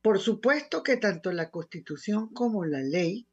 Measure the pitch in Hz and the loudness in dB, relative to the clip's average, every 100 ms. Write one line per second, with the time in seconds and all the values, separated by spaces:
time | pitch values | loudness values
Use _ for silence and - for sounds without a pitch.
0 | 220 196 208 220 247 294 285 320 - 254 | 4 4 2 2 2 2 0 -6 0 2
1 | 214 170 185 175 160 170 165 170 - 147 | 2 0 -4 -4 -4 -6 -10 -14 -12 -10
2 | - 208 220 - 240 214 165 143 135 170 | -2 -2 -4 -2 -2 0 -2 -2 0 0
3 | 170 208 - | 0 -2 -10